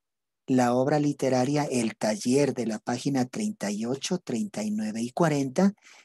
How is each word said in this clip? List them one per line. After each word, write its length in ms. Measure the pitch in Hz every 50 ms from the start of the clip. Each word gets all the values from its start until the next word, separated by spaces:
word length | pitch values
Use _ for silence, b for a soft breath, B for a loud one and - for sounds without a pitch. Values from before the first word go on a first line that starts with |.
| _ _ _ _ _ _ _ _ _
la 300 | - 131 127 123 123 123
obra 240 | 123 127 143 156 151
literaria, 640 | 147 147 139 - 139 131 131 127 127 131 147 147 147
el 340 | - 131 123 113 110 -
taller 560 | - - 107 110 98 - 123 127 143 143 135 120
de 140 | - 117
la 100 | 113 110
página 480 | 107 - - 120 123 - 143 139 131 123
treinta 460 | 127 - - 107 107 104 - - 101
y 140 | 104 101 113
ocho, 340 | 120 - - - - 185 180
treinta 420 | - - 123 113 107 98 - 107
y 80 | 107 107
nueve 320 | 107 107 107 107 107 113
y 80 | 113 123
cuarenta. 640 | - - 175 160 147 143 139 135 127 - 190 202 202 B B B B B